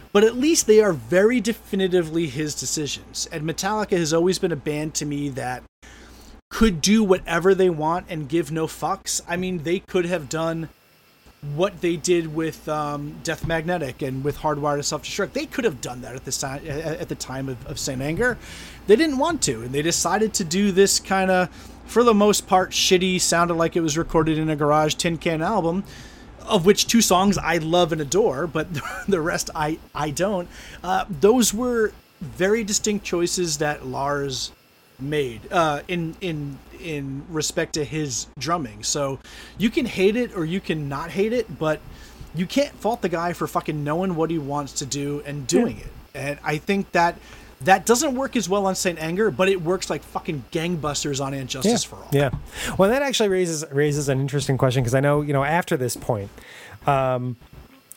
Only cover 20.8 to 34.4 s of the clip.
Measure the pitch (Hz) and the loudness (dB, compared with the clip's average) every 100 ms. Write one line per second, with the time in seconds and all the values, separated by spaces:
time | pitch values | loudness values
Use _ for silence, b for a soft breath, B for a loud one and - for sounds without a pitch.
20.8 | 196 - - 190 185 185 175 B B B | 4 4 0 0 4 2 2 B B B
21.8 | - 220 240 208 208 202 - 185 185 - | -2 4 6 6 6 4 2 2 2 0
22.8 | - 185 185 185 - 170 170 165 165 175 | 2 4 4 0 2 2 2 2 2 2
23.8 | 165 151 160 170 156 156 156 151 147 151 | 0 0 0 2 2 2 0 2 2 4
24.8 | 156 147 175 170 170 160 165 220 165 180 | 2 0 -2 -2 -2 -2 0 0 0 -2
25.8 | - B B B B - - 214 170 208 | -4 B B B B -16 0 4 6 4
26.8 | - 233 214 180 196 170 151 170 160 175 | 4 4 6 6 4 2 0 0 2 2
27.8 | 175 160 139 180 220 131 165 156 156 151 | 4 0 0 2 2 2 -2 -4 -4 -6
28.8 | - - - 190 156 170 - 165 151 165 | -8 -8 0 0 2 -2 -4 -4 -2 -4
29.8 | - - 151 143 185 196 175 B B B | -8 -6 -4 -2 -2 -2 -6 B B B
30.8 | 175 185 196 156 196 254 208 208 247 240 | -2 -2 -2 2 4 6 4 0 0 0
31.8 | 214 - - _ 151 113 185 220 202 214 | 0 -2 -20 _ -12 -2 2 2 0 -2
32.8 | - 208 - 180 175 - 175 151 151 147 | -2 -2 -2 -2 0 0 -2 -2 -2 -4
33.8 | 131 127 139 143 139 123 | -6 -4 -2 -2 -4 -6